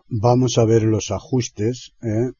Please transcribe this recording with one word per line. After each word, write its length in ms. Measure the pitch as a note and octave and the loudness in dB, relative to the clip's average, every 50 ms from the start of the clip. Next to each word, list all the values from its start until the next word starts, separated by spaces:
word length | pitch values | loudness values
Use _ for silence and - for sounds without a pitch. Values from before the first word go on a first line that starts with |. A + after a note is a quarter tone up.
| - - | -4 -8
vamos 500 | - A2 G2+ A#2+ B2 B2+ B2+ B2 - B2+ | -4 0 2 2 4 2 2 2 2 2
a 60 | A#2 | 2
ver 180 | A2 A2+ A2+ G#2+ | 4 4 4 4
los 300 | A2 A2 G#2 - - G2+ | 2 0 -2 -2 -4 -8
ajustes, 800 | F#2+ - - C3 B2+ A#2+ - - - G#2 A2+ B2+ B2 - - _ _ - | -8 -6 -4 -4 -4 -4 -4 -6 -6 -4 -4 -4 -6 -10 -20 _ _ -8
¿eh? 300 | A2+ G#2+ A2 B2 B2+ A#2+ | -4 -4 -2 -4 -4 -6